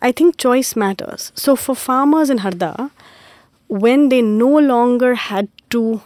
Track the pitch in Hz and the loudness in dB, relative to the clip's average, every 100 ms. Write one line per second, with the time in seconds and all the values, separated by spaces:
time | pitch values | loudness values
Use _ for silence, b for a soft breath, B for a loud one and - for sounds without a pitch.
0 | 247 - 339 - 254 254 254 226 202 190 | -4 2 2 2 0 0 -2 -4 -4 -4
1 | - - - - - 262 - 254 - 254 | -10 -12 -14 -6 0 0 0 -6 -2 0
2 | 285 311 294 247 196 175 170 - 277 - | 2 2 2 0 -4 -4 -6 -6 -10 -12
3 | b b b b b b _ 202 226 269 | b b b b b b _ -2 2 4
4 | 285 254 226 214 247 302 285 240 240 247 | 4 2 2 2 2 4 4 2 2 2
5 | 247 240 - 196 202 - _ 233 226 220 | 0 -2 -4 -6 -6 -10 _ -4 -2 -4